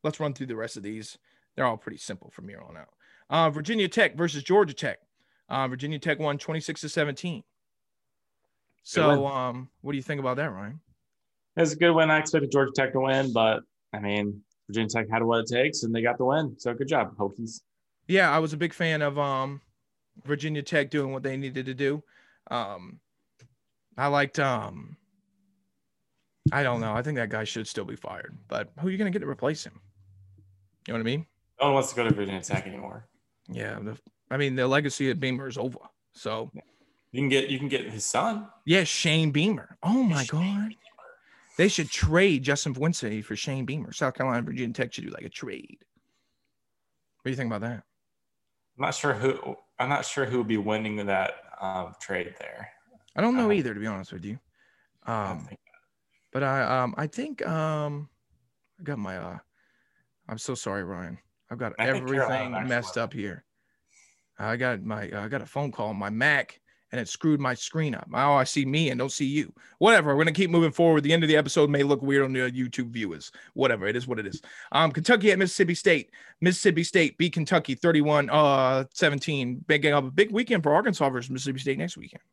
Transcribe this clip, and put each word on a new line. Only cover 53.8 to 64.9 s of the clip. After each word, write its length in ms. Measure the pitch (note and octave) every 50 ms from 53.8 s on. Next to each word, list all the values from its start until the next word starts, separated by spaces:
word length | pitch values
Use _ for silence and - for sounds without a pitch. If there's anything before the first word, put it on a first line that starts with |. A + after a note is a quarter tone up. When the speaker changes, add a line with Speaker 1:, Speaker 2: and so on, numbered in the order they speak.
Speaker 1:
be 60 | G#2
honest 260 | A2 G#2 F#2+ F#2 -
with 120 | - F#2 E2
you. 140 | G2+ A2 C#3 _ _ _ _ _ _ _ _ _ _ _ _ _
Speaker 2:
I 240 | - A#2 A2 G#2 F#2+
don't 100 | F#2 E2
Speaker 1:
Um, 60 | -
Speaker 2:
think 140 | - F#2+ _ _ _ _ _ _ _ _ _ _ _ _ _ _ _
Speaker 1:
but 120 | - C3 C#3
I, 380 | C3+ C3+ C#3 B2 - B2+ C3
um, 120 | B2+ A#2+ -
I 120 | - D3+ D3+
think, 360 | - - C4+ D#4 C#4 - -
um, 640 | - E3 D#3+ D#3 D#3 D#3 D3+ D3+ D3 D3 C#3+ D3+ - _ _ _ _ _ _ _ _ _ _ _ _ _ _
I 60 | F3+
got 160 | D3 D3 A#2
my, 180 | G#2 F#2+ F#2 F2+
uh, 200 | - F2 F2+ - _ _ _ _ _ _ _ _ _ _ _ _ _ _ _ _ _ -
I'm 100 | A2+ A2
so 160 | - - C3
sorry, 300 | A#2 - A2 G2 G2+ F#2
Ryan. 340 | F2 G2 F2 F2+ E2 - - _ _ _ _ _ _
I've 80 | A#2+ A#2
got 140 | B2 A2 -
Speaker 2:
I 140 | - A2+ B2+
think 160 | C3+ - C3
Carolina 280 | B2+ C#3 C3+ C3 A2+ B2+
Speaker 1:
everything 200 | C3+ C3 B2+ B2
Speaker 2:
actually 140 | F#2+ F#2+ C3
Speaker 1:
messed 260 | A#2+ A#2+ A#2 - -
Speaker 2:
won. 60 | A#2+
Speaker 1:
up 100 | A#2 -
here. 320 | - A#2+ G2+ G2+ F2 - _ _ _ _ _ _ _ _ _ _ _ _ _ _ _ _ _ _ _ -
I 180 | G#2 A2 A#2
got 240 | A#2+ B2+ B2+ A#2+ G2 A2+
my, 260 | A2+